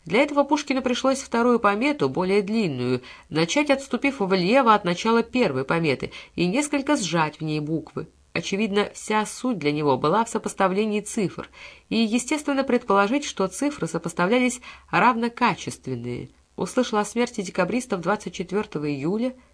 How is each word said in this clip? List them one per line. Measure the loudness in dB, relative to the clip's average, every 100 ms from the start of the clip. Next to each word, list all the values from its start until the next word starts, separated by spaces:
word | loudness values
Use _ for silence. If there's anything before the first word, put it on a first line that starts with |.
Для | 0 2
этого | 4 2
Пушкину | 2 0 0 -2
пришлось | 0 0 0 0
вторую | -2 2 4 4
помету, | 2 2 0 0 0
более | 0 2 2
длинную, | 2 0 0 0 0 -2 -4 -20 -4
начать, | 0 2 2 2
отступив | 0 0 -2 -2 -2
влево | 0 2 4 4 6
от | 4
начала | 2 -2 2 0
первой | 2 0 0 0
пометы, | -2 0 0 0 -4 -12 -10
и | -2 0
несколько | 2 0 -2 0 0
сжать | 0 0 0 -2
в |
ней | -4 -4
буквы. | -2 -4 -6 -10 -10 _ _
Очевидно, | -8 -4 -2 0 0 0
вся | -4 -2 0 -2
суть | -4 -4 0
для | 0
него | 2 2 2
была | 2 2
в | 0
сопоставлении | -4 -4 0 0 2 0 -2
цифр, | -4 -2 -2 -4 -14 -18 -20 -20 _
и, | 0
естественно, | 2 0 0 -2 0 0
предположить, | 2 0 4 4 4 0
что | -2 -2 -4
цифры | 0 -2 -2 -4
сопоставлялись | -4 -4 0 2 2 2 -2 -12 -20 -4
равнокачественные. | 4 4 4 -2 0 0 0 -6 -10 -8 -8 -6 -8 -10 _ _ -8
Услышал | -2 -2 0 0
о |
смерти | -2 -2 -2 -4
декабристов | -6 -2 0 -2 -4 -4
двадцать | -2 -2 -4
четвертого | -10 -4 -4 -4 -4 -4
июля | -2 -2 -2 -2 -6 _